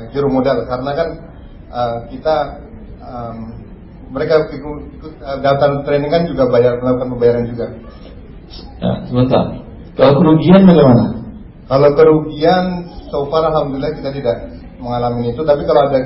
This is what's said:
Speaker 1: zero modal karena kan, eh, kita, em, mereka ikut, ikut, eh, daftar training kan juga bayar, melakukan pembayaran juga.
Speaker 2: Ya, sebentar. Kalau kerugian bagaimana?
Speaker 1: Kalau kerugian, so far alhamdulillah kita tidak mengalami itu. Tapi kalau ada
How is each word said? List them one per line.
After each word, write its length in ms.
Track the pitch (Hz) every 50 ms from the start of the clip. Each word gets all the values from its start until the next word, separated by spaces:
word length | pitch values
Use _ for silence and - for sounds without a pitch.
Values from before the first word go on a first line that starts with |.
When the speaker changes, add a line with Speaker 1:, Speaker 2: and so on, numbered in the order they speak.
| 113 113 127
Speaker 1:
zero 160 | 143 143 135
modal 400 | 127 131 127 139 131 117 113 -
karena 220 | 123 127 131 139 143
kan, 160 | 151 - - - - - - - - - - - - - - -
eh, 240 | 123 120 117 117 117 117 - -
kita, 240 | - - 156 156 147 147 - - - - - - - - - - -
em, 360 | 127 123 127 123 120 117 113 113 113 113 113 - - - - - - - - - - - 131
mereka 400 | 135 156 156 160 156 151 - 143
ikut, 480 | 127 135 156 151 143 - - - -
ikut, 120 | - 156 -
eh, 220 | - 147 139 139 131
daftar 400 | 131 139 139 139 147 143 139 135 - 151
training 220 | 143 143 143 151 170
kan 100 | 165 - -
juga 160 | 135 131 131 120 123
bayar, 240 | 120 123 123 120 120
melakukan 300 | 123 127 127 123 127 127 123
pembayaran 280 | 117 120 120 117 120 117 113
juga. 180 | 117 117 113 107 - - - - - - - - - - - - - - - - - - - - - -
Speaker 2:
Ya, 140 | 127 123 123 - - -
sebentar. 360 | 120 127 127 127 123 98 87 - - - - - - - - - -
Kalau 160 | - 131 139 143 147 180
kerugian 460 | 156 156 156 139 170 185 196 190 185
bagaimana? 360 | 170 151 135 131 120 113 - - - - - - - - - - - - -
Speaker 1:
Kalau 240 | - 127 139 147 147 143
kerugian, 680 | 165 160 160 156 156 151 - 143 143 156 170 185 185 180 185 180 175 175 170 - - - -
so 160 | - 143 143 143 160
far 160 | 160 165 160
alhamdulillah 480 | 156 156 143 139 135 135 143 156 147
kita 160 | 135 139 135 135
tidak 240 | 139 123 117 113 - - - - - - - -
mengalami 560 | - 127 120 120 120 120 120 120 120 120 120 117
itu. 80 | -
Tapi 240 | - 147 147 147 -
kalau 240 | 165 151 147 135 131
ada 100 | 135 127 127